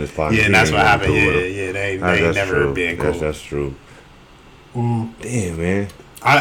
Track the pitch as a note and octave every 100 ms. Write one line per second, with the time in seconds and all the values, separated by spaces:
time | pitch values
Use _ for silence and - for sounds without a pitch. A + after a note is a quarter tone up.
0 | D2 - D#2 A2 G#2+ G#2+ A2+ G#2 G#2 G2+
1 | G2 - G#2 F2+ F#2 G2 F#2+ G2 G2+ F#2+
2 | F2+ F2 E2+ G2 G2 E2+ C#2+ C2+ E2+ E2+
3 | D2+ D#2+ D2+ D2 - C#2+ C#2 C2+ - -
4 | - - - - - - - B2 A#2+ A#2
5 | A2+ - - B2 F#2 E2 F2 G2 G2+ -
6 | - - A#2+ C#3+